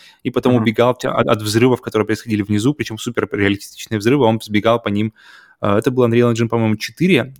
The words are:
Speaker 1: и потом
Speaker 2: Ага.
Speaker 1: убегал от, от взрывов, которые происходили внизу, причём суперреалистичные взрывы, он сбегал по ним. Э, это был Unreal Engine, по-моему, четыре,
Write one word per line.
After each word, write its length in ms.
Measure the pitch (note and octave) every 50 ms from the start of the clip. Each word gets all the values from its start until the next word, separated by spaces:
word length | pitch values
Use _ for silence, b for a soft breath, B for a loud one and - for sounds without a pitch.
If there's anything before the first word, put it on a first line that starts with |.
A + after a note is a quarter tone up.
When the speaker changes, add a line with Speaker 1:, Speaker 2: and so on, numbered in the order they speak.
| b b b b b
Speaker 1:
и 80 | B2+
потом 240 | B2 B2+ - B2+ B2+
Speaker 2:
Ага. 0 |
Speaker 1:
убегал 360 | A#2+ A2 A#2 G#2+ A#2 A#2 B2+
от, 140 | B2 - -
от 360 | C3 C3+ C3 A#2 - A#2+ G#2+ G#2+
взрывов, 380 | G#2 G2+ A2+ A#2+ C3 B2 -
которые 240 | - A#2 - A2 G#2 G#2
происходили 340 | A2+ - - A#2 G#2+ G#2 G2
внизу, 300 | G#2 G#2 G#2 G#2+ C3+ D3
причём 220 | - A2+ - A2+ A2
суперреалистичные 1000 | - A#2+ A#2 - G#2 - - G#2 G2+ G2+ G2+ G2 - - - - - - A2+ G#2
взрывы, 260 | G2+ A#2 C#3 D3 B2
он 140 | A2 A2+ G#2+
сбегал 400 | - G#2+ G#2 G#2 G2+ A2+ A#2 A#2
по 80 | - G#2+
ним. 240 | G2+ G#2 A2 A2 - b b b b b b b b b
Э, 160 | - G2+ G2+ G#2
это 140 | - -
был 140 | B2+ B2+ B2 A#2
Unreal 260 | A#2 A#2+ A#2+ A#2+ A#2
Engine, 160 | A2+ A#2+ A2+
по-моему, 280 | A#2+ A#2 A2+ A2 A2 G#2+
четыре, 560 | - - - - D#3+ F#3+ F3+ B2+ A#2 C3 -